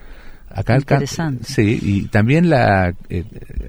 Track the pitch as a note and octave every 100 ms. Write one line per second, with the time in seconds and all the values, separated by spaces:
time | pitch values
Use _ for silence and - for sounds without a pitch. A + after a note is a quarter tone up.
0 | - - - - - - G2+ B2+ D3 C3+
1 | C#3 - D#3+ B2 A2+ - G#2 - - G2
2 | - G#2+ A2 D3+ F3 C#3 A2 G2 F2+ F2
3 | - F#2 - - - -